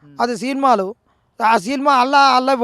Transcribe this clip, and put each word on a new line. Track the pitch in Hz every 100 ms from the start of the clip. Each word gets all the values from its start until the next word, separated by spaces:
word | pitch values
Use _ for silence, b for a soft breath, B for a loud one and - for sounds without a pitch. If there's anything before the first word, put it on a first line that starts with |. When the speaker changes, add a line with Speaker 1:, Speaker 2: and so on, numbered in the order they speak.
Speaker 1:
మ్మ్. | 147 143
Speaker 2:
అది | 240 226
సినిమాలు, | 247 269 269 214 190 - _ _ _ -
ఆ | 220 226
సినిమా | 180 277 285 269
అల్లా | 254 285 269 254
అల్లా | 262 262